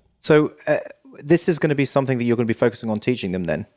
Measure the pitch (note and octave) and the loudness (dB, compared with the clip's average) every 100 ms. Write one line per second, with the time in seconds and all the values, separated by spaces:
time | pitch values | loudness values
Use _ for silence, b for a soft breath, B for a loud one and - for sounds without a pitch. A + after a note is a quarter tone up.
0 | _ _ - D3+ D3+ - - D3 - - | _ _ 2 4 2 -4 -2 -2 -4 -18
1 | _ - C#3+ E3 - D#3 D#3+ C#3 C3+ C#3+ | _ -16 2 2 2 0 0 0 0 0
2 | C3 B2+ A#2+ A#2 A2+ A2 A#2+ A2 A2+ G#2+ | 0 0 0 0 0 2 0 0 -4 -4
3 | - A#2+ F#2+ F#2 E2+ D#2 - | -2 -2 -4 -4 -4 -4 -6